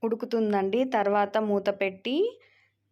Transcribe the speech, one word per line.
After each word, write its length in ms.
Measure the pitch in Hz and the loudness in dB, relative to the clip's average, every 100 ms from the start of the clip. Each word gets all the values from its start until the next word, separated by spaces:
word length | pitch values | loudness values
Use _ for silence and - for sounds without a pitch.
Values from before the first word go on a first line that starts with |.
ఉడుకుతుందండి. 800 | 226 226 - 233 220 202 190 220 262 | -4 -4 -2 0 2 0 0 0 0
తర్వాత 500 | 247 202 208 202 214 | 0 2 2 2 0
మూత 300 | 214 202 196 | 0 0 0
పెట్టి 440 | 196 196 190 233 277 453 494 _ _ _ _ _ | -2 -4 -4 -4 -2 -2 -4 _ _ _ _ _